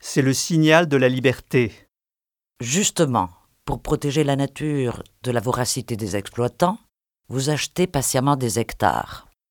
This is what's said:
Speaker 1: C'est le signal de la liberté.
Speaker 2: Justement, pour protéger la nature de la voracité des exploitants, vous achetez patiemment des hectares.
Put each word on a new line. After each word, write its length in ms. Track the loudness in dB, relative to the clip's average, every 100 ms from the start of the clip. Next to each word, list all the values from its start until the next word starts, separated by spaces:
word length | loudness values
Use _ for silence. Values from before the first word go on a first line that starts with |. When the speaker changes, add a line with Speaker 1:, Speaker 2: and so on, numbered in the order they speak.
Speaker 1:
C'est 200 | -6 0
le 120 | 2
signal 560 | 0 0 2 6 6 6
de 80 | 4
la 100 | 2
liberté. 640 | 2 0 0 0 0 0 -4 _ _ _ _ _ _ _ -10
Speaker 2:
Justement, 680 | -4 0 0 2 2 2 -2 -6 _ _
pour 180 | -10 -8
protéger 440 | -4 -2 -2 0 0
la 100 | 0
nature 680 | -2 -4 -4 -2 -2 -4 -12 _
de 80 | -2
la 80 | -2
voracité 560 | 0 -2 -2 -4 -6 -6
des 220 | -4 -6
exploitants, 640 | -6 -2 -2 0 0 0 _ _ _ _ -8
vous 200 | -4 -2
achetez 380 | -2 -4 -2 0
patiemment 480 | 0 0 0 2 2
des 240 | 0 -2
hectares. 680 | -4 0 0 0 -4 -10 -20 _ _